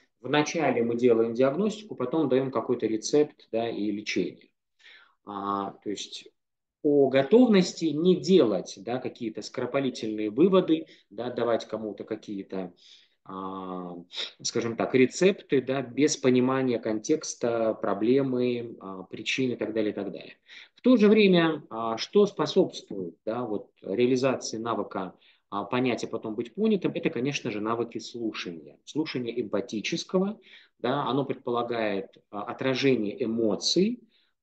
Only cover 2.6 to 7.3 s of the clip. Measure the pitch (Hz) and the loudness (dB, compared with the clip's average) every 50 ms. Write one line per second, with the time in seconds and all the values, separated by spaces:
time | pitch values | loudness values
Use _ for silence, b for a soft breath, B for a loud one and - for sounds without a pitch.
2.6 | - - 123 117 - 107 110 110 110 - - 147 151 151 - _ _ _ - 113 | -2 -2 -2 -2 0 -2 -2 -2 -2 0 2 2 2 2 -2 _ _ _ -4 -4
3.6 | 117 117 113 - 101 107 101 104 107 - - 107 90 - - - - _ _ _ | -4 -2 -4 -4 -4 -4 -4 -4 -6 -4 -2 -2 -2 -2 -6 -10 -18 _ _ _
4.6 | _ _ _ b b b b b b b b b _ 101 104 98 98 101 101 101 | _ _ _ b b b b b b b b b _ -12 -10 -8 -6 -4 -4 -4
5.6 | 98 98 - - _ 107 101 - - - - - - - _ _ _ _ _ _ | -4 -6 -10 -10 _ -8 -8 -8 -8 -12 -14 -16 -18 -20 _ _ _ _ _ _
6.6 | _ _ _ _ - 151 143 143 139 127 123 135 139 139 | _ _ _ _ 0 2 4 6 4 6 4 2 4 6